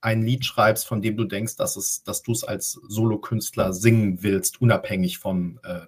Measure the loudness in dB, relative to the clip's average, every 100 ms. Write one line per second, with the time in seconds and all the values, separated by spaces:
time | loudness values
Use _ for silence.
0 | 0 2 2 0 -2 2 2 2 0 -2
1 | -2 -2 -2 -4 -4 -4 -4 -4 -4 -6
2 | -6 -6 -4 -4 -4 -6 -8 -10 -8 0
3 | 0 0 -2 -4 -4 -2 -2 2 4 6
4 | 4 0 0 0 0 2 4 4 0 -2
5 | -2 -2 -4 -2 -4 -8 -12 -12